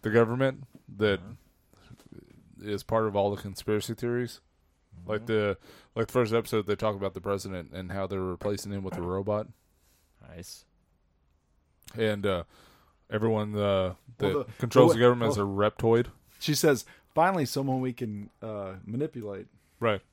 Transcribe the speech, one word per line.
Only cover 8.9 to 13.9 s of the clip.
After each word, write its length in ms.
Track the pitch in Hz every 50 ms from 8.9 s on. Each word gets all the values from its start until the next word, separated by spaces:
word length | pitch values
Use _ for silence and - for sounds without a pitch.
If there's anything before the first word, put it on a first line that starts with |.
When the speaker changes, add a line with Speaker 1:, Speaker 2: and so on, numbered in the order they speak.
| 90
Speaker 1:
a 40 | 87 87
robot. 440 | 87 90 95 98 104 104 107 110 - 110 _ _ _ _ _ _ _ _ _ _ _ _ _ -
Speaker 2:
Nice. 380 | - 78 85 87 - - - _ _ _ _ _ _ _ _ _ _ _ _ _ _ _ _ _ _ _ _ _ _ _ _ _ - -
Speaker 1:
And, 300 | 117 113 107 104 101 98
uh, 180 | 104 95 87 82 _ _ - - - _ _ _ _ _ _ _ _
everyone, 440 | - 107 107 113 110 107 107 104 104
uh, 380 | 104 101 101 98 95 92 92